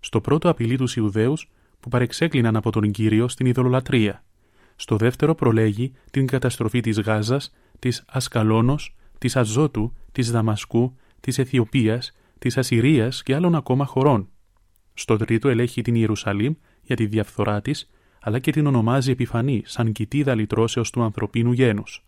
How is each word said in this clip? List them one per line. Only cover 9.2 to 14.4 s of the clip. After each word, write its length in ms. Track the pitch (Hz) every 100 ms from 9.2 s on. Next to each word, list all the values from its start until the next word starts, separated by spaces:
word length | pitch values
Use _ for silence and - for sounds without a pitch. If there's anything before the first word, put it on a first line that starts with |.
| 123 131
Αζώτου, 560 | 113 110 151 - 113 - -
της 180 | - 117
Δαμασκού, 680 | 117 110 107 - 117 127 - _ _
της 180 | - 127
Αιθιοπίας, 760 | 127 123 110 139 110 117 - _ _ _
της 180 | 123 127
Ασσυρίας 680 | 127 117 123 156 113 127
και 120 | -
άλλων 200 | 135 180
ακόμα 300 | 165 - 135
χωρών. 440 | 143 - 139 120 92 -